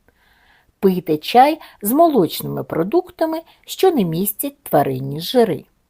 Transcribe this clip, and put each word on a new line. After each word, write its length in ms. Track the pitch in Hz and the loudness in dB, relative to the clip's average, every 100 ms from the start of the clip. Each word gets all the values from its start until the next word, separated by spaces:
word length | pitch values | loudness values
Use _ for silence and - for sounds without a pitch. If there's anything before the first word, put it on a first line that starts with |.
| _ _ _ _ _ _ _ - | _ _ _ _ _ _ _ -2
Пийте 380 | 196 180 170 151 | 0 0 -2 -4
чай 420 | - 233 277 311 - _ | 2 4 4 2 -8 _
з 100 | 208 | -2
молочними 720 | 277 339 269 160 - 143 139 | 2 4 4 0 -2 -8 -8
продуктами, 800 | 135 151 175 339 - - 320 320 - _ - | -6 -4 -2 -2 -2 -4 -4 -4 -10 _ -16
що 260 | - 381 | 0 0
не 120 | 311 | 2
містять 600 | 175 160 202 - 285 - | 0 -2 -4 -6 -10 -10
тваринні 560 | - 151 143 131 135 143 | -2 0 0 -4 -8 -10
жири. 460 | 170 247 226 - - _ _ | -2 0 0 -2 -10 _ _